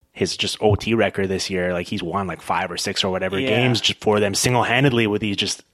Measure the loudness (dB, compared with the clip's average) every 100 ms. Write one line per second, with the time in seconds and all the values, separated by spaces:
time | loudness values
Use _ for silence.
0 | _ -4 -2 -2 -4 0 2 2 2 2
1 | 2 0 -2 -2 -2 -2 -2 -2 -4 -6
2 | -4 -4 -4 -6 -2 -2 -2 -4 -4 -2
3 | -2 -2 -2 -2 0 2 2 2 0 -2
4 | 2 2 2 2 2 2 2 4 4 4
5 | 2 0 -2 -2 -4 -6 -12